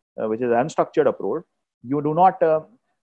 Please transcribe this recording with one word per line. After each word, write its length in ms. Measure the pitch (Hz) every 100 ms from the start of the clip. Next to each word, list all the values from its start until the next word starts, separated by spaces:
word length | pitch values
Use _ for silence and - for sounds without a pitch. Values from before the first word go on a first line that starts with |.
| _ -
uh, 80 | 110
which 100 | 110
is 100 | 123
unstructured 580 | 117 127 - 160 165 135
approach. 360 | - 95 147 - _ _ _
You 180 | 120 143
do 120 | 147
not, 280 | 156 185 180
uh, 200 | 165 156 - _ _ _